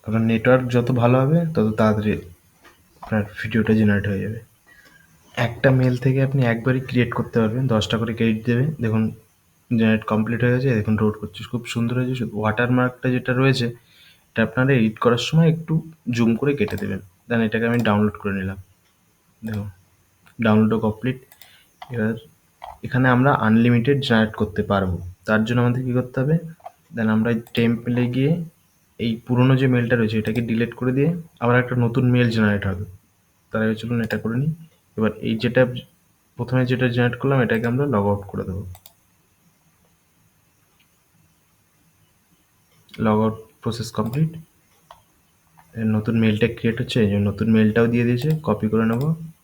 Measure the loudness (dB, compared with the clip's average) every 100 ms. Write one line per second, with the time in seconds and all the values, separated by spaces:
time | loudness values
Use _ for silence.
0 | -2 0 2 2 4 2 4 0 0 2
1 | 4 4 4 2 0 0 0 2 2 2
2 | 0 -4 -6 -20 _ _ -20 _ _ _
3 | -6 -4 -4 -8 -4 -2 2 2 4 2
4 | 0 -4 -6 -8 -14 _ _ _ -20 _
5 | _ _ _ -4 -4 0 2 4 2 2
6 | 0 0 0 0 0 0 0 -2 -2 0
7 | 0 -2 -2 0 0 0 0 0 0 -2
8 | -4 -2 0 0 0 0 0 -2 -2 0
9 | -2 -4 _ _ _ _ _ 0 2 2
10 | 0 -2 0 0 0 2 2 0 0 0
11 | 0 -2 -12 -14 -10 -10 -6 -4 -2 -2
12 | -2 -4 -6 -4 -2 0 0 2 0 -2
13 | -2 -2 -2 2 2 2 -2 -6 _ _
14 | -20 _ _ -2 -2 0 2 2 2 2
15 | 2 2 2 4 4 2 -2 -4 -4 -14
16 | -6 0 2 2 0 0 -2 -2 -6 -8
17 | -10 _ _ -2 0 0 0 0 2 2
18 | 2 -2 -6 -4 -6 -8 -14 _ _ _
19 | _ _ _ _ -10 -8 -8 -14 _ _
20 | _ _ _ -2 2 4 4 2 -2 -4
21 | -6 -6 -12 -20 -20 -20 _ _ -12 -4
22 | -4 -4 -12 _ _ _ -20 -14 -6 0
23 | 2 4 4 2 4 4 4 4 2 0
24 | 2 2 2 0 -4 -4 -2 0 0 -4
25 | -8 -12 -2 0 2 2 2 0 -2 -2
26 | -2 -2 0 0 -2 -16 -20 _ _ -4
27 | 0 2 2 -2 -2 0 0 0 -2 0
28 | 0 0 0 0 -4 _ _ _ _ _
29 | -6 -6 -2 2 4 4 4 2 2 0
30 | 0 0 -2 -2 -2 -2 -2 -2 -2 0
31 | 0 -2 -8 _ 2 2 2 0 0 2
32 | 2 2 2 2 2 0 -2 -6 -10 -14
33 | _ _ _ _ _ -2 -2 -2 -4 -4
34 | -2 -4 -4 -2 -2 -6 -14 _ _ -2
35 | -2 -2 -6 -2 0 2 2 -2 -14 _
36 | _ _ _ -12 -4 0 0 0 0 2
37 | 0 0 0 0 2 0 0 -2 0 0
38 | 0 -2 -4 -10 -8 -8 -10 -16 -20 _
39 | _ _ _ _ _ _ _ _ _ _
40 | _ _ _ _ _ _ _ _ _ _
41 | _ _ _ _ _ _ _ _ _ _
42 | _ _ _ _ _ _ _ _ _ -4
43 | 0 2 0 -2 -16 _ -8 -6 -8 -6
44 | -4 -2 -2 -4 -20 _ _ _ _ -20
45 | _ _ _ _ _ _ _ -4 0 0
46 | 0 2 2 2 0 0 -4 -2 -2 0
47 | 2 2 0 0 2 4 4 4 2 2
48 | 2 0 0 -2 -2 -2 0 0 0 0
49 | -2 -4 -8 -18